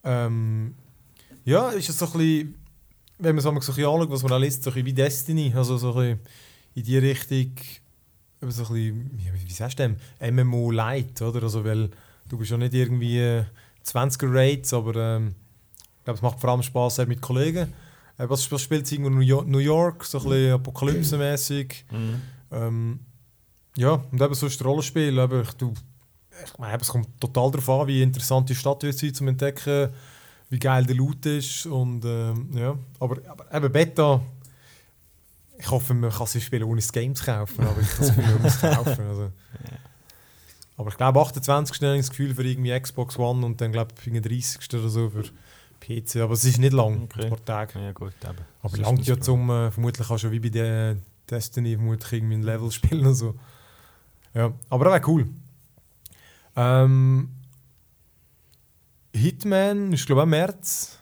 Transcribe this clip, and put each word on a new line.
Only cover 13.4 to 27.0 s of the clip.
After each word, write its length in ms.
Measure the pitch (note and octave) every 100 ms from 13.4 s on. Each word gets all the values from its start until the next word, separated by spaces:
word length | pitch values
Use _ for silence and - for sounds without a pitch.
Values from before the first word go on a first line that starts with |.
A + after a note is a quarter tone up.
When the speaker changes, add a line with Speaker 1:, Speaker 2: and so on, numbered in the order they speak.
| A2+ - - _
Speaker 1:
zwanziger 500 | - B2 C3+ C3 C3+
Raids, 420 | C3 C3 C#3+ -
aber, 200 | A#2+ A2+ A2+ A2+ A2+
ähm, 180 | A2 F#2 - _ _ - - _
ich 60 |
glaub, 120 | - G#2
es 60 |
macht 180 | A#2+ A#2+
vor 100 | B2
allem 120 | B2
Spass, 360 | A#2+ B2+ B2 B2+
halt 100 | B2
mit 120 | B2
Kollegen. 500 | - B2+ D3+ E3+ E3 - - - _ -
Äh, 100 | B2
was, 220 | C3+ -
was 100 | C#3+
spielt 280 | C3 D#3 C3+
irgendwo 180 | D3 C#3
New 100 | C3+
Yo-, 220 | C3 C3+
New 140 | - C3+
York, 460 | C#3+ D#3+ F3 E3+
so 140 | - C3+
ein 60 |
bisschen 280 | C3+ C3+ C3
apokalypse-mässig. 1300 | B2+ C3 - C#3 E3 D3+ C#3+ C#3+ C#3+ - C#3 C3+ - -
Speaker 2:
Mhm. 300 | A2 A2+ A#2+ B2+ - -
Speaker 1:
Ähm, 480 | A#2 A#2 A2+ A#2 A#2+ - - _ _ _ _ _ -
ja, 160 | B2+
und 280 | D#3 - B2+
eben 140 | C#3
so 120 | C3+ D3
ist 140 | -
das 60 | B2+
Rollenspiel, 500 | D3 - E3 D3+ B2+
eben, 240 | B2+ B2+
ich, 100 | A#2
du, 200 | - B2 G#2+ - _ _ _ _ -
ich 140 | - -
meine, 200 | A2+ A#2
es 80 | -
kommt 200 | A#2+